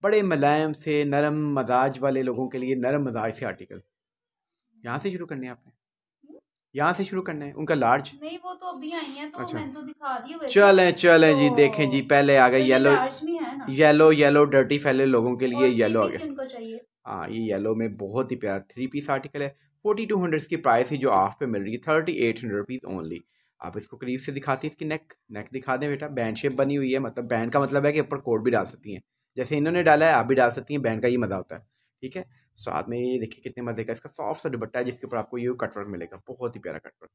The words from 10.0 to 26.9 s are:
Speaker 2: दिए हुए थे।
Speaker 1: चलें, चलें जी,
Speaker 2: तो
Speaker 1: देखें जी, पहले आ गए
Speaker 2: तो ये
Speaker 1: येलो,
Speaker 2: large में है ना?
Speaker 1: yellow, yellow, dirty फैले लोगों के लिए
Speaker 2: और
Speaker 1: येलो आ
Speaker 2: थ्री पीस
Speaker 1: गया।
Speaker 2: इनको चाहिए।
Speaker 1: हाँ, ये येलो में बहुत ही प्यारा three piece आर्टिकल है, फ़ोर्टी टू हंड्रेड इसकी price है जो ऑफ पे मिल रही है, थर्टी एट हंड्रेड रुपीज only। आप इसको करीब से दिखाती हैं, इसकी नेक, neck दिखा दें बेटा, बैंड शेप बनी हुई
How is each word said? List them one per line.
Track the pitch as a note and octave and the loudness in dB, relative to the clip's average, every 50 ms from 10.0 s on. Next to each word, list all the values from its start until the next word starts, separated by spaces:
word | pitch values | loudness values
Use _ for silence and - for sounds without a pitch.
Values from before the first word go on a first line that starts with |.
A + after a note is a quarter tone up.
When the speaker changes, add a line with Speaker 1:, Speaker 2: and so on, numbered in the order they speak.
| D4+ C#4 C4 A#3+ | -8 -8 -8 -8
Speaker 2:
दिए | A#3 C4+ E4 | -8 -12 -14
हुए | E4 D#4 | -10 -8
थे। | C4+ | 0
Speaker 1:
चलें, | - G3 G3+ G3 G3 F#3+ F#3 F3 E3+ | 4 6 8 8 8 8 6 4 2
चलें | F3 - F3 E3+ E3 D#3+ D#3 D3+ C#3 | 4 6 8 8 8 8 6 6 6
जी, | C#3+ D3 | 4 4
Speaker 2:
तो | B2+ | 6
Speaker 1:
देखें | B2+ D3 C#3 - - D3+ C3+ | 6 4 4 4 2 -2 0
जी, | B2+ C#3 C3+ | 0 -2 0
पहले | - D3+ C#3 C#3+ C#3+ C#3 C3+ | 4 4 6 6 6 8 8
आ | C3 B2+ | 8 8
गए | B2 C3 | 6 4
Speaker 2:
तो | C3 | 4
ये | B2+ | 6
Speaker 1:
येलो, | C3 C3 C3+ C#3+ | 4 6 6 6
Speaker 2:
large | C#3+ C#3 - - - - - | 4 4 2 -2 -6 -10 -8
में | D#4+ E4+ | -6 -6
है | E4+ D#4+ - - - | -4 -6 -6 -8 -10
ना? | C3+ - | -10 -8
Speaker 1:
yellow, | C3+ C3+ D#3 D3+ D3 D3+ D#3 D#3+ | 2 6 6 8 8 8 8 6
yellow, | D#3+ D3 D3 C#3+ C#3+ D3 D3 C#3+ | 8 6 6 6 6 6 4 6
dirty | C3+ C3+ C3 A2 C#3+ C#3+ | 6 4 4 4 0 -2
फैले | C#3+ D3 C3 C3 C3+ | 0 0 2 2 2
लोगों | C#3 C3 A#2+ A2+ B2 B2 A#2 | 4 4 2 2 0 -2 -2
के | B2+ B2+ | -2 -2
लिए | A#2+ A#2+ | 0 2
Speaker 2:
और | C3 B2+ | 2 2
Speaker 1:
येलो | B2 A2+ A2+ G#2 A2 A2+ | 4 4 2 2 4 2
आ | G#2+ | 0
Speaker 2:
थ्री | F#2+ | 0
पीस | - - | -2 -6
Speaker 1:
गया। | - D#4 | -10 -10
Speaker 2:
इनको | C#4 C#4 C4 | -10 -10 -12
चाहिए। | C4 B3+ A#3+ A3+ A3+ A3+ A#3+ - _ _ _ _ | -12 -12 -14 -14 -14 -14 -16 -18 _ _ _ _
Speaker 1:
हाँ, | - - F#2 E2 - | -14 -12 -10 -10 -8
ये | G#2 A2+ | -6 -6
येलो | A2+ A2 G2+ F#2+ G2+ A2 A2 | -4 -4 -4 -2 -2 -2 -2
में | A2 A2+ A2+ G#2 - | -2 -2 -6 -6 -8
बहुत | G#2 F#2+ G2+ B2 C3 B2+ | -10 -6 -4 -4 -4 -4
ही | B2+ | -6
प्यारा | - - G#2 G2 G2 F#2+ _ | -8 -6 -6 -6 -6 -8 _
three | - A#2+ B2+ B2+ | -14 -12 -12 -8
piece | B2+ D3 C#3+ D3 | -8 -10 -6 -4
आर्टिकल | C#3+ C3+ C3+ C#3+ _ D3 | -4 -6 -6 -8 _ -8
है, | C#3+ C#3 C#3 _ _ _ _ _ _ | -8 -8 -8 _ _ _ _ _ _
फ़ोर्टी | G#3 G#3+ G3+ A3+ | -4 -2 -2 -2
टू | G#3 G#3+ G3 | -4 -2 -2
हंड्रेड | F3+ F3 D#3 D#3 | -2 -2 -2 -4
इसकी | C#3+ - E3+ D#3+ | -4 -4 -8 -4
price | E3 C#3 A2+ A#2 B2+ - | 2 2 4 4 2 0
है | D3+ - | -4 -2
जो | C3 C3 | 0 2
ऑफ | G#2+ F#2+ F#2+ G2 F#2+ _ | 2 2 2 0 -2 _
पे | D3 B2+ | -8 -6
मिल | A2+ G2+ | -6 -6
रही | G2 G2 A2+ | -6 -6 -10
है, | B2 | -10
थर्टी | - D#3+ D#3 D#3+ D#3+ E3+ E3+ - | -4 -2 -2 -2 0 -2 -4 -2
एट | - A#2 A2 - | -2 -2 -2 -4
हंड्रेड | A#2+ A#2 G2 G#2 | -6 -6 -6 -6
रुपीज | G2+ - B2+ B2+ - - | -6 -8 -10 -14 -12 -10
only। | F#2+ F#2 E2 D#2+ E2+ E2 _ _ _ _ _ _ _ _ | -10 -10 -10 -10 -12 -12 _ _ _ _ _ _ _ _
आप | - F2 F2+ G#2 | -16 -12 -12 -12
इसको | G#2+ - - - | -14 -14 -18 -14
करीब | C3 B2 B2+ C3 | -10 -8 -8 -8
से | C3 - | -8 -10
दिखाती | C#3+ C#3 C3+ - C3+ C3 - D#3 | -10 -10 -4 -4 -4 -4 -4 -10
हैं, | |
इसकी | D3+ _ E3 | -12 _ -8
नेक, | D#3 D#3 D#3+ _ _ - _ _ _ | -8 -8 -8 _ _ -20 _ _ _
neck | A2 G#2 G#2 - - | -14 -14 -14 -12 -12
दिखा | C3 B2+ - C3 B2+ | -12 -6 -6 -4 -4
दें | C#3+ D3 | -2 -4
बेटा, | C#3+ C3+ D3+ D3 D3 C3 | -6 -6 -8 -8 -6 -6
बैंड | A#2+ A2+ A2 A2+ | -4 -4 -6 -4
शेप | - C#3+ C3 | -4 -6 -2
बनी | B2+ C#3 C#3 C#3+ | 0 -2 0 0
हुई | C#3+ C3+ C3 | -2 -2 -2